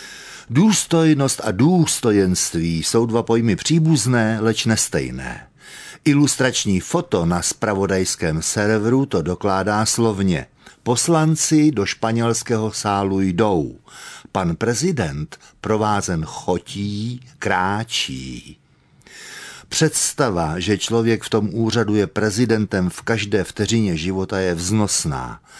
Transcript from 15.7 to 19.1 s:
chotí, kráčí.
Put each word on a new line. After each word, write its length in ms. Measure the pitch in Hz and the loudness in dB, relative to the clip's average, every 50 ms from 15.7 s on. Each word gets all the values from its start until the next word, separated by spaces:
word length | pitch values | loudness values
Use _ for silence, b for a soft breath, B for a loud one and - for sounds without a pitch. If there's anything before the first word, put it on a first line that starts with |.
| 107 107 107 107 107 101 95 - 90 82 80 | 0 2 2 2 0 0 0 -2 -2 -4 -4
chotí, 960 | - - - - - 92 85 - - - 101 101 104 104 104 110 120 123 123 - - - _ | -6 -8 -8 -4 -2 -2 -2 -4 -8 -8 -8 -6 -6 -6 -6 -6 -8 -8 -10 -14 -20 -16 _
kráčí. 1160 | - 104 98 90 92 95 101 107 117 117 - - - - 131 - 65 131 127 123 - - 78 - _ _ _ _ _ _ _ B B B | -4 -2 0 0 0 0 -2 -2 -4 -6 -6 -6 -6 -6 -8 -10 -10 -12 -12 -14 -14 -18 -20 -20 _ _ _ _ _ _ _ B B B